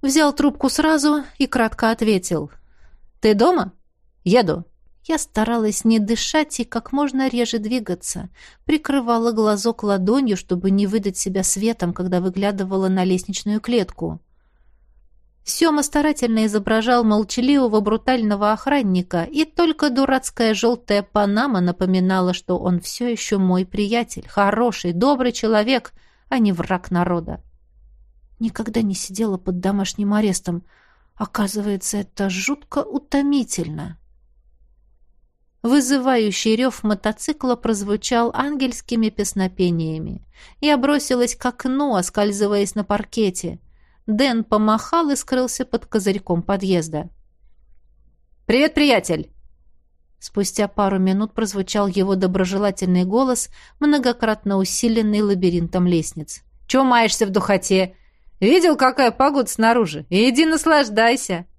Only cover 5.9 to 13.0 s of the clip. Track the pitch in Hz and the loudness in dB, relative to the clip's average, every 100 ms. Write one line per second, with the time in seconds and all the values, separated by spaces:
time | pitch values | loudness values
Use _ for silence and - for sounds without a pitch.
5.9 | 226 208 226 - 311 302 - 233 226 - | 2 2 -2 0 0 -2 -4 -6 -6 -4
6.9 | 277 285 254 269 240 233 226 214 247 214 | -2 -2 0 -2 0 -2 -2 -2 -4 -4
7.9 | 175 - - 185 - - _ - 302 311 | -8 -6 -10 -12 -18 -20 _ -2 -2 0
8.9 | 277 233 233 233 220 214 208 233 226 208 | -2 2 0 0 2 2 2 -2 -2 -2
9.9 | 196 185 262 262 190 - 180 190 196 202 | 0 2 2 2 -2 -2 -2 2 2 2
10.9 | 220 202 185 - 190 185 - 220 226 175 | 0 -2 -6 -4 -2 -2 -2 -2 -2 -4
11.9 | 175 185 180 185 185 202 196 190 190 190 | -4 -2 0 -2 -2 -4 -2 -4 -2 0
12.9 | 190 | 0